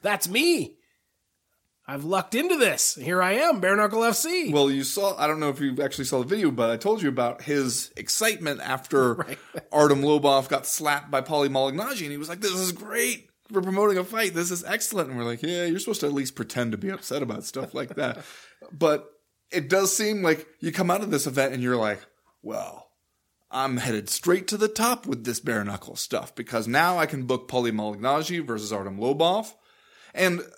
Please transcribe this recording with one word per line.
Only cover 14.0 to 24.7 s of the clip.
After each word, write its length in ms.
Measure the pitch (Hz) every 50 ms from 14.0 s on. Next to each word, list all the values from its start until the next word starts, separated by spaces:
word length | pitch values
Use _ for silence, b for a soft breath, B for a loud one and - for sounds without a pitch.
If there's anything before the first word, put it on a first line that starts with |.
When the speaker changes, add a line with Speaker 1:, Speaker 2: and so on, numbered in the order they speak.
| 180
Speaker 2:
fight. 300 | 190 226 220 220 185 165
This 160 | 170 175 175
is 140 | 180 170 170
excellent." 460 | - 202 220 - - 220 185 156 131
And 60 | 131
we're 80 | 120 117
like, 200 | 117 117 120 147
"Yeah, 200 | 160 175 175 175
you're 140 | 170 165 196
supposed 220 | - 233 214 -
to 60 | -
at 60 | 147
least 220 | 143 139 131 131 -
pretend 380 | - 110 - - 123 123 117
to 60 | 110 101
be 120 | 101 196
upset 320 | 190 - - - - 147
about 220 | 135 117 107 104 -
stuff 280 | - - 131 135 -
like 220 | - - 135 - -
that." 300 | 143 139 123 117 - B B B B B B
<laughs> 220 | B B - -
But 360 | 175 143 170 151 151 147 - - _ _ _ _ _ _ _ -
it 160 | 180 175 143 135
does 280 | 185 196 196 185 -
seem 260 | - 214 214 214 202
like 260 | 180 160 151 151 - - _ -
you 140 | - 165
come 180 | - 185 180 170
out 120 | 180 208
of 100 | 214 214
this 160 | 156 135 - 143
event 260 | 127 139 135 139 131
and 80 | 127
you're 140 | 123 123 123
like, 240 | 117 107 107 104 95 - _ _ _ _ _ _ _
"Well, 480 | - 104 - - - - - - - _ _ _ _ _ _ _ _ _ _ _ _ -
I'm 280 | - 131 135 135 127
headed 320 | 120 - 127 110 104 101 -
straight 400 | - - - 175 180 196 185 -
to 80 | 208
the 100 | 202 214
top 400 | 214